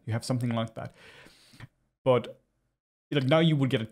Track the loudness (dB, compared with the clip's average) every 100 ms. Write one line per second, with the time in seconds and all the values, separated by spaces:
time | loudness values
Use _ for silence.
0 | -6 -6 -2 -4 -2 -2 -4 -8 -14 -16
1 | -20 -20 -20 _ _ -20 -20 _ _ _
2 | 2 2 0 -16 _ _ _ _ _ _
3 | -6 -2 2 4 4 2 0 -2 -4